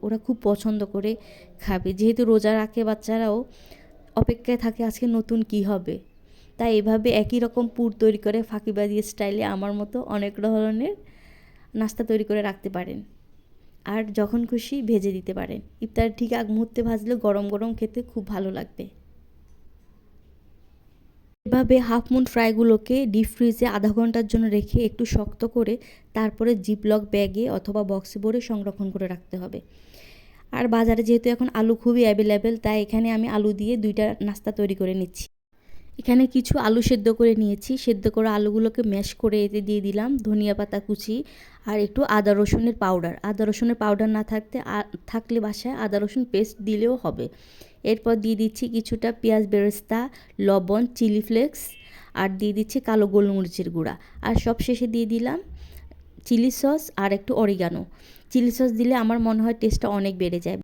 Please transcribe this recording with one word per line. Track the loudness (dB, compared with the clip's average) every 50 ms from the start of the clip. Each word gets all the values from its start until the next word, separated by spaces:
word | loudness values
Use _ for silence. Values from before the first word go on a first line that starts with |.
| -4
ওরা | -4 -6 -6
খুব | -4 -4 -4 -2 0
পছন্দ | 0 0 0 0 -4 -2 -2 -4
করে | -6 -6 -4 -4 -4 -6 -6 -10 -20 -20 -20 -20 -20 -20 -10
খাবে। | -4 -4 -4 -2 -2 -4 -4
যেহেতু | 2 2 2 4 4 4
রোজা | 4 4 4 4 2 2
রাখে | 2 -2 -2 -4 -2 -2
বাচ্চারাও | -2 -2 -4 -4 -4 -2 -2 0 0 -2 -2 -4 -8 -14 -20 -20 -20 -20 -20 -20 -20 -20 -20 -20 -6 0
অপেক্ষায় | 0 2 2 0 -2 0 -2 -2 0
থাকে | 0 -2 -2 -2 -2
আজকে | -4 -2 -2 0
নতুন | 0 0 0 0 0 0 -2 -2
কি | 0 0 -2 0
হবে, | 0 -2 -2 -2 -6 -8 -10 -10 -16 _ -20 -20 -20 -20 -20 -20 -20 -8
তাই | -2 0 2 2
এভাবে | 4 4 4 2 2 2 4
একই | 4 4 2 2 0 0
রকম | 0 0 0 -2 -2 -2
পুর | -2 -2 -2 -2 0
তৈরি | 2 2 2 2 2
করে | -2 -2 -2 -2 -2
ফাঁকিবাজি | -4 -6 -8 -6 -4 -2 -2 -2 0 0 -2 -4
স্টাইলে | -4 -6 -6 -4 -4 -2 -2 -2
আমার | -2 -4 -4 -4 -6 -4
মতো | -6 -6 -6 -6 -8 -6
অনেক | -4 -4 -4 -4 -6 -6 -2
ধরনের | 0 0 2 2 0 0 0 -2 -2 -4 -4 -8 -12 -20 -20 -20 -20 -20 -20 -20 -20 -20 -20 -20 -20 -10 -4
নাস্তা | -4 -4 -4 -2 -6 -2
তৈরি | 0 0 -2 0
করে | 0 -2 -2 -2
রাখতে | -4 -6 -6 -10 -8
পারেন। | -8 -8 -8 -8 -10 -12 -12 -16 -20 -20 -20 _ -20 -20 _ _ -20 -20 _ -20 _ -16 _
আর | -6 -6 -4 -4 -4 -2
যখন | -2 -2 0 0 -2 -2
খুশি | 0 -2 -4 -4 -4 -6 -6 0
ভেজে | 2 2 2 2 0 -4
দিতে | -4 -6 -6 -6
পারেন। | -6 -6 -8 -8 -12 -12 -16 -14 -12
ইফতারের | -12 -8 -2 0 0 0 0
ঠিক | -4 -4 -2 -2
আগ | -4 -2 -2
মুহূর্তে | -2 -2 -2 -2 -2 -4 -2
ভাজলে | -2 -2 -2 -2 -2 -4
গরম | 0 2 0 0 2 0 -4
গরম | -4 -4 -4 -4 -4
খেতে | -4 -6 -6 -6 -8 -10
খুব | -8 -10 -10 -8
ভালো | -6 -6 -6 -6 -6
লাগবে। | -6 -8 -10 -12 -12 -16 -16 -16 -16 -20 -20 -20 -20 -20 -20 -20 -20 -20 -20 -20 -20 -20 -20 -20 -20 -20 _ _ -20 -20 _ _ -20 -20 -20 _ -20 -20 _ -20 -20 -20 _ -20 _ _ _ -20 _ _ _ -20 _ -20 _ _ _ _ _
এভাবে | 2 2 4 6 6 6 6
হাফ | 6 4 0 0 2 2 2
মুন | 2 2
ফ্রাইগুলোকে | 2 2 2 2 2 4 4 6 6 6 4 4 0 0 0 2
ডিপ | 2 2 2 2
ফ্রিজে | 0 0 2 2 2 2 2 0
আধা | 0 0 0 0 2
ঘন্টার | 2 2 0 2 2 0 -2
জন্য | 0 0 0 2
রেখে | 2 2 0 0 2 0 0 0
একটু | 0 -2 -2 -4
শক্ত | 0 0 0 0 -2 -6 -6 -6
করে | -2 0 0 0 0 -2 -4 -6 -16 -20 -20 _ _ -4
তারপরে | -2 -2 -2 -2 0 2 2 2
জিপলক | 0 0 -4 -4 -2 2 2 2 2 0 0
ব্যাগে | 0 0 0 0 0 -2 -2 -2
অথবা | -2 -4 -4 -4 -4 -4 -2
বক্সে | -2 -4 -4 -6 -8 -12 -6
ভরে | -4 -2 -2 -2
সংরক্ষণ | -2 -4 -6 -6 -6 -8 -8 -6 -8 -6
করে | -6 -6 -6 -6
রাখতে | -6 -10 -12 -12 -12
হবে। | -12 -10 -10 -12 -14 -14 -16 -20 -20 -20 -20 -20 -20 -20 -20 -20 -20 -20 -20 -20 -20 -18 -8 -4
আর | -2 0 2
বাজারে | 2 2 4 4 2 2 4
যেহেতু | 4 4 4 4 2
এখন | 0 0 -2 -4 0
আলু | 0 2 2 2
খুবই | 2 2 2 4 4 4
অ্যাভেলেবল, | 4 4 4 2 2 2 2 2 0 -2 -2 -2
তাই | -2 0 0 -2
এখানে | 0 0 0 0 0 0
আমি | 0 -2 0
আলু | 0 0 0 0 0
দিয়ে | 0 -2 -2 -2
দুইটা | 0 0 -2 0 2 0 0 0 -2
নাস্তা | -4 -6 -6 -4 -6 -6 -2
তৈরি | -2 -2 -2 0
করে | -2 -2 -2 -2
নিচ্ছি। | -2 -4 -6 -8 -14 -16 -16 _ _ _ _ _ _ _ _ -16 -16 -16 -16 -16 -10
এখানে | 0 4 4 6 6
কিছু | 4 2 0 0 2 0 2
আলু | 4 4 4 4 4
সেদ্ধ | 4 2 4 4 2 2
করে | 6 6 6 6
নিয়েছি। | 4 4 2 0 -2 -4 -4 -4
সেদ্ধ | -2 2 0 0 2 2 0
করা | 2 2 2 2 2
আলুগুলোকে | 2 2 2 2 2 0 0 0 0 0 0 0
ম্যাশ | -2 -4 -6 -8
করে | -2 -2 0 2 2 0
এতে | 0 -2 -4
দিয়ে | -2 0 -2 -2
দিলাম | 0 -2 -2 -2 -2 0 -2 -2 0
ধনিয়া | 0 0 0 2 0 0
পাতা | -2 -2 -4 -4 -6
কুচি | -4 -4 -6 -6 -4 -6 -6 -6 -6 -10 -14 -20 -20 -20 -20 -14 -8
আর | -4 -2 0 -2
একটু | 0 0 -2 0 2
আদা | 2 2 4 4 4
রসুনের | 4 4 2 2 2 2 0 0 0 0
পাউডার। | 0 2 0 0 -2 -6 -6 -4
আদা | -6 -2 0 0
রসুনের | -2 0 0 0 0 0 0 2
পাউডার | 0 2 2 2 0
না | 2 0 -2
থাকতে, | -2 -4 -6 -6 -6 -10 -10 -8 -4 -4
আ-, | -4 -6 -6 -10 -16 -16
থাকলে | -6 -6 -6 -4 -2 -2 -2
বাসায় | -2 -2 -6 -6 -6 -8 -6
আদা | -4 -4 -2 -2 -2
রসুন | -2 -2 -2 -2 -4 0
পেস্ট | 0 0 0 0 -2 -10 -4
দিলেও | -2 0 2 2 0 0
হবে। | 0 -2 -6 -4 -4 -8 -8 -10 -14 -20 -20 -20 -20 -20 -20 _ _ -2
এরপর | 0 0 0 2 0 0
দিয়ে | 0 0 -2 0
দিচ্ছি | 0 0 -2 -2 -4 -8 -4
কিছুটা | -4 -4 -4 -4 -6 -4 -4 -4 -4
পেঁয়াজ | -2 0 2 4 4 2
বেরেস্তা, | 2 2 2 2 2 0 -2 -6 _ -4 -4 -4 -6 -10 -16 -20 -20 -8 -2
লবণ, | 2 4 4 4 2 2 0 0 0 -2 -2
চিলি | 0 0 2 2 0 0
ফ্লেক্স | 0 0 0 0 0 -2 -8 -14 -14 -16 -18 -20 -20 -20 -20 -20 -14 -6
আর | -2 -2 -2 -2
দিয়ে | -2 -2 -2 0
দিচ্ছি | -2 -4 -2 -4 -6
কালো | -2 2 2 4 4
গোলমরিচের | 4 4 4 4 4 2 0 -2 -4 -4 -6 -8 -6
গুঁড়া। | -4 -4 -4 -4 -6 -10 -16 -20 -18 -8 -4
আর | 0 0 0 2
সবশেষে | 0 -2 -2 0 -2 0 0 -2
দিয়ে | -2 -2 -2 -2
দিলাম | -2 -2 -2 -2 -2 -4 -6 -8 -12 -18 -18 -18 -20 -20 -20 -20 -20 -20 -20 -20 -20 -20 -20 -2
চিলি | 0 2 4 4 2
সস | 0 2 0 0 0 0 -4 -6 -8
আর | -4 -2 0 0
একটু | -2 -2 -2 0
অরিগানো। | 2 2 2 2 0 -2 -2 -2 -4 -8 -10 -14 -20 -20 -20 -20 -20 -20 -2
চিলি | 0 2 2 2 2
সস | 2 0 0 2
দিলে | 2 2 2 2
আমার | 2 2 2 0 2 2
মনে | 0 2 2 2
হয় | 0 0 0
টেস্টটা | 0 0 0 2 0 0
অনেক | -2 0 -2 -2 -2
বেড়ে | -2 -2 -2 -2 -2
যায়। | -4 -4 -6 -6